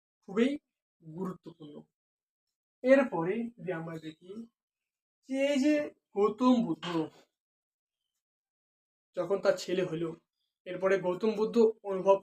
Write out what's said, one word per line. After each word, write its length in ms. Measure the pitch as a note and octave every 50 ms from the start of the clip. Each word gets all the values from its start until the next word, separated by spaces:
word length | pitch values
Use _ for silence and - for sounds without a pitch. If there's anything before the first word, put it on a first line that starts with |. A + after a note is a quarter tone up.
| _ _ _ _ _
খুবই 340 | - F#3 G#3 A#3+ C4+ D4 D4 - _ _ _ _ _ _ _
গুরুত্বপূর্ণ। 720 | E3 D#3+ D#3 E3+ F#3+ F#3 - - _ D#3+ - _ D#3 D3 D3 D3+ D#3 _ _ _ _ _ _ _ _ _ _ _ _ _ _ _ _ _ _ _
এরপরে 520 | - B3+ C4+ C#4 C4+ - F#3+ E3+ E3 F3+ G#3 A#3 A#3 A#3 - -
যদি 140 | E3 F3+
আমরা 260 | F3 E3 E3 E3 E3 D#3+
দেখি 320 | D#3 D#3 D#3 _ F3+ F#3 G3+ A3+ A#3 - _ _ _ _ _ _ _ _ _ _ _ _ _ _ _ -
যে 80 | C4 C4+ C#4
এই 120 | C#4+ D4 C4 C4
যে 100 | D4+ D4+ D4 D4+ - - _ _ _ -
গৌতম 400 | G3+ G3+ G#3 G#3 - B3+ B3+ B3 A#3 F3+
বুদ্ধ 200 | E3+ D#3+ - - F3 E3+ E3 D#3 D#3 - - _ _ _ _ _ _ _ _ _ _ _ _ _ _ _ _ _ _ _ _ _ _ _ _ _ _ _ _ _ _ _ _ _ _ _ _ _ _ _
যখন 220 | F3+ E3+ E3+ G3+ F#3+
তার 180 | - G3+ F#3 -
ছেলে 220 | - - F3+ F#3 F3+ D3+
হলো, 180 | D#3+ E3 E3 D#3+ D#3+ - _ _ _ _ _ _ _ _ _
এরপরে 300 | F#3 F3+ F3 F#3+ F#3+ G3 F#3
গৌতম 320 | F3 F3+ F3+ F3+ A3+ A3
বুদ্ধ 260 | G#3 G3 G#3+ - - A#3 A3+ A3 - -
অনুভব 340 | - G3+ F#3+ F#3 F3+ G3 G3 F#3+